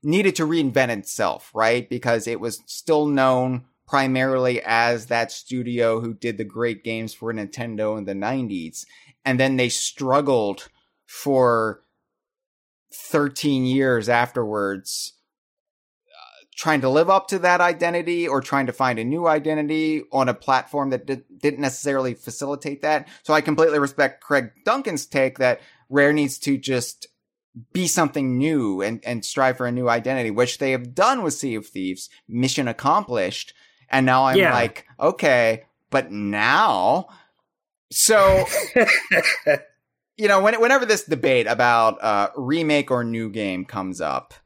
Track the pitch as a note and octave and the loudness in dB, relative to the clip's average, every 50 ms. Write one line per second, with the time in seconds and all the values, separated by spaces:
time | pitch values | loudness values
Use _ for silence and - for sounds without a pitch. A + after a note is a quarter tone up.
0 | - D3 D#3+ G3 G3+ G3 F3+ - D#3+ D3+ E3 E3 D3+ C3+ A#2+ C#3 C3 A#2 A2+ G2+ | 0 2 2 4 4 2 2 0 -2 0 0 0 0 0 2 2 0 2 -2 -6
1 | G2 - - - G#2+ F2+ - - - - _ A2 A2+ A2+ A#2+ B2 - _ B2+ A#2+ | -6 -10 -4 -2 -2 -2 -2 -4 -10 -12 _ 0 2 2 2 0 -2 _ -10 -4
2 | - B2 A#2 A2+ G2 A#2 G#2 E2+ G#2 A#2 G#2+ - _ - - - - - D#3+ D3+ | -2 0 0 0 -2 -6 -8 -6 -6 -8 -10 -10 _ -16 -16 -12 -2 0 0 2
3 | D3+ D3 C#3+ C3+ C3+ C3 B2+ B2+ B2+ B2+ B2+ B2 B2+ _ _ _ _ _ - C#3 | 2 0 0 2 2 4 2 2 0 -2 -4 -6 -8 _ _ _ _ _ 0 0
4 | C3+ C3 C3 C3 C3 C3 C3 C3 B2+ B2+ B2 A#2 - - A2+ A2+ A#2 A#2 A#2+ A#2 | 0 2 0 0 0 0 0 0 0 0 0 -2 -2 0 0 2 2 2 0 -2
5 | G#2+ B2 A#2+ A#2 A#2 A#2 - - - - C3 B2+ A#2+ A#2+ A#2+ A#2+ A#2 A2+ A2+ A2+ | -4 -2 -2 -2 -2 -2 -6 -16 -12 -8 -8 -6 -6 -4 -2 0 2 2 2 0
6 | A#2 A2+ A2+ G2+ - A#2+ A2 G2+ A2 G2+ F#2+ A2+ A#2+ A#2+ A2+ G2 _ A#2 A2+ A2+ | -4 -6 -8 -6 -6 -6 -4 -6 -8 -10 -6 -4 -4 -4 -4 -6 _ -8 -8 -6
7 | A2+ A2 - - - A2+ A2+ A2 G#2 G2 - - A#2 A#2 A2 G#2 G#2+ G#2+ G#2+ G#2+ | -8 -10 -12 -10 -8 -8 -6 -6 -8 -10 -10 -10 -10 -8 -6 -4 -4 -4 -4 -4
8 | G2+ F#2+ G2 G2 G2+ A2 C3 C3+ B2+ G#2+ G2 F2+ E2 D#2+ - - - _ - - | -6 -8 -6 -6 -4 -4 -4 -4 -4 -6 -6 -8 -8 -10 -14 -16 -18 _ -20 -20
9 | _ _ _ _ _ C3+ C3 B2 C3 C3+ C3+ B2+ B2 A#2+ - - - - - - | _ _ _ _ _ -2 0 2 2 2 2 2 0 0 0 -4 -6 -8 -8 -6
10 | C#3+ C3 C3 D3 D3 C#3+ C3+ A#2+ G#2+ G2+ G2 - - - _ _ _ _ _ _ | -2 0 2 2 2 2 2 2 0 -2 -4 -6 -12 -20 _ _ _ _ _ _
11 | _ _ - - - C#3+ C3+ C3 B2+ A#2+ A#2+ A2+ A2 A2 G2 _ _ _ _ _ | _ _ -18 -8 -4 0 2 4 4 4 4 2 0 -2 -4 _ _ _ _ _
12 | _ _ _ _ _ _ _ _ _ _ _ _ _ _ _ _ _ _ - - | _ _ _ _ _ _ _ _ _ _ _ _ _ _ _ _ _ _ -20 -20
13 | - - - D#3 C#3+ C#3+ C#3 - - D3 C#3 C3 B2+ B2+ B2+ C3+ C3+ C3 B2 A#2 | -12 -2 -2 0 0 0 -4 -4 -2 0 0 0 0 0 2 2 2 2 2 0
14 | G#2 A2+ A#2+ A#2+ A#2+ A#2+ - B2+ A#2 G#2+ G#2+ G#2 G2+ G2 G2 F#2+ F#2+ - - - | 0 0 2 2 0 0 -2 -4 -4 -4 -4 -4 -2 -4 -4 -6 -8 -10 -10 -10
15 | - - _ _ _ _ _ _ _ _ _ _ _ _ _ _ _ _ _ _ | -10 -12 _ _ _ _ _ _ _ _ _ _ _ _ _ _ _ _ _ _
16 | _ _ _ D#2 D#2 B1 _ C#2 F#2+ _ _ - - D#3+ D#3 C#3+ C3 C3 C3 D3+ | _ _ _ -20 -20 -20 _ -20 _ _ _ -6 -2 0 0 2 2 2 4 4
17 | E3 E3+ F#3+ G3 F#3+ - G3+ F#3+ F3 F3+ F3 F3+ F3 F3+ F3 - E3+ E3+ F3 F3 | 4 6 4 4 2 0 -4 0 2 2 4 4 4 2 2 0 -2 -2 0 -2
18 | E3 E3+ F3 F3 E3+ D#3 C3+ C3+ B2+ - - C#3 C3 A#2+ - - C3+ B2+ B2 A2+ | -2 -2 -2 -2 -2 0 -2 -2 -2 -2 -2 -2 -2 -2 -2 -2 -2 -2 0 -2
19 | A2+ B2 C#3+ E3+ E3+ E3 D#3 D#3 C#3+ D#3 D#3 D3+ D3+ D3 D#3 D#3 D#3 D#3 D#3 D3+ | -4 -4 -4 0 0 2 0 2 0 -2 -2 -2 -2 -2 -2 -2 -2 -2 -2 -4
20 | - _ - C3+ C3 B2 A#2 - - - C3 B2+ B2+ - - D3 C#3 C3+ C3 B2 | -6 _ -2 0 0 0 -2 -4 -2 0 0 0 0 -2 -6 -4 -2 -2 -4 -4
21 | - - C3+ C3 - _ - - - D3 C#3+ C3+ D3 C3+ B2+ - - C#3+ C#3 C3+ | -4 -6 -8 -8 -8 _ -14 -2 -2 -2 -2 0 -4 -4 -4 -4 -4 -2 -2 0
22 | C3 B2+ A#2 - - - - - D3 C#3 C#3+ C#3 - C#3+ C#3+ C#3 - D3+ D#3 D3 | -2 -4 -6 -8 -14 -16 -12 -10 -8 -8 -8 -8 -8 -12 -10 -6 -2 -2 -2 -2
23 | - - - - _ - D#3 D#3 D3 D#3+ D3+ D3+ D#3+ E3 D3+ D3 C#3+ C#3 - - | -2 -8 -20 -16 _ 2 2 2 2 2 2 4 4 4 4 2 0 0 0 0
24 | C#3+ C3+ - _ - - D3 C#3 A#2+ A2+ _ _ _ G#3 A#3 C#4 C4+ A3 F3 C#3+ | 0 0 0 _ -6 0 0 0 0 -2 _ _ _ -2 -2 0 -2 -6 -6 -6
25 | - - - C#3+ C3 C3 C3 - C3 B2 A#2+ - - - _ _ _ _ C3 C#3+ | -8 -4 0 0 0 0 0 0 0 0 0 0 -6 -20 _ _ _ _ 2 4
26 | C#3+ C#3+ D3 D3+ D3 C3+ - - - C#3+ C#3 C3 - - C3 B2 A#2+ - - _ | 4 4 4 2 0 -2 -4 -6 -2 -2 -2 -2 -2 -2 -2 -2 -2 -6 -12 _
27 | - _ _ _ _ _ _ _ _ _ _ A#2+ A#2 _ _ F3+ F3+ E3 - - | -20 _ _ _ _ _ _ _ _ _ _ -20 -20 _ _ -4 -2 0 2 0
28 | E3 C#3+ - D3+ C3+ C3 B2+ B2 C#3 D#3 D#3+ C#3+ A#2+ G#2 F#2+ F#2 G2 G#2 A#2 A2+ | 0 0 0 -2 -2 0 0 0 0 2 2 0 0 0 -2 -2 -2 -4 -4 -6
29 | - A2+ A#2+ A2+ G#2 - - C#3 C3+ C3 B2+ B2+ B2+ A#2+ A#2+ B2+ B2 A#2+ A#2 A#2 | -8 -8 -8 -6 -8 -8 -2 0 2 2 2 0 -4 -4 -4 -2 0 0 0 0
30 | A2 C3 C3+ C3 A#2+ A2 G2+ A2 B2 A#2 - - C#3+ C3+ C3 B2 B2 B2 B2+ - | 0 -2 -4 -2 -2 -2 0 0 0 0 0 -4 -2 -2 -2 -2 -4 -8 0 2
31 | F#3+ A#3+ C4+ B3+ G3+ D#3 C3+ - - C3+ A2+ G#2+ G2+ - _ G2 F#2 F#2 F#2 - | 2 2 2 0 -2 -4 -4 -4 -6 -6 -6 -6 -8 -10 _ -6 -6 -6 -6 -8
32 | - - _ _ _ - G#2 A#2+ B2+ C3 - - C3+ B2 A2+ - - C#3 D#3+ B2+ | -12 -20 _ _ _ -10 -4 -2 -2 0 0 -2 -2 -4 -4 -2 0 2 2 2
33 | G2+ F#2 B2 A2 F#2 F2+ G2+ - - - _ _ _ _ _ _ _ _ - C3+ | 0 -2 -2 -2 -2 -2 -4 -8 -12 -14 _ _ _ _ _ _ _ _ 0 2
34 | C3 B2+ B2+ C3 C3+ C3 C3 G3 F#3+ D#3+ B2+ A#2+ A#2+ A2+ - - - _ - - | 2 4 4 4 4 4 4 4 4 4 2 2 0 -2 -4 -12 -20 _ -8 0
35 | - D#3+ F3+ - - D3+ C3 B2 A#2 A2+ A2+ G#2+ - _ _ _ _ _ - C#3 | 0 0 0 2 2 2 4 4 4 2 0 -2 -6 _ _ _ _ _ -2 -2
36 | B2+ - G2 G#2 G#2 G2+ G#2 G#2 G#2+ A#2 C#3 F3 A3+ G3+ A#2+ F#2 F2+ G#2 C3+ F3+ | -2 -2 -8 -6 -6 -4 -2 0 2 2 4 4 2 2 2 2 2 2 2 0
37 | F#3 - - _ _ _ _ _ _ _ _ _ _ _ _ _ _ _ - - | -2 -8 -20 _ _ _ _ _ _ _ _ _ _ _ _ _ _ _ -4 0
38 | - - A3+ G#3 G3 F#3+ F#3+ F#3+ F#3 - - D5+ - - - B3 A3 - - - | 2 4 6 6 6 6 6 4 2 0 -2 -4 -4 0 2 2 4 4 2 0
39 | - - F#3+ E3+ - - - - - D3+ C#3+ C#3 - _ _ _ _ _ _ _ | 2 0 0 0 2 0 -2 0 0 0 0 0 -2 _ _ _ _ _ _ _
40 | _ _ _ - G#3+ G3+ G3+ F#3+ F#3+ G#3+ A3+ A3+ A3+ A#3+ C4+ C#4 B3 G#3+ G#3+ - | _ _ _ -2 2 4 4 4 4 4 4 4 4 4 4 2 4 2 0 0
41 | - - D#3 C3 - C3+ C3 B2 A2+ G#2+ A#2+ A#2 B2 A#2+ A#2+ A#2 A2+ A2 G#2 - | 2 -4 -4 0 2 2 4 4 2 2 2 2 4 4 6 6 4 4 2 0
42 | - A2 G#2 G2+ G2+ G2 - D3 C3 B2 D3+ E3+ E3 D#3 D3 D3 C#3 - C3 B2 | 0 0 2 2 2 0 -2 -6 -4 -2 -2 -2 0 2 0 0 2 0 -2 -2
43 | A#2+ A#2 A#2 A2+ A2+ A2 G2 A2 G#2 G2 F#2 F#2 F#2 - - G#2 F#2+ F#2 F#2 F2 | 0 -2 -4 -4 -6 -6 -6 -6 -4 -4 -4 -6 -8 -8 -8 -8 -6 -6 -6 -6
44 | E2 D2+ C2 - - _ - - _ | -4 -4 -4 -4 -8 _ -20 -20 _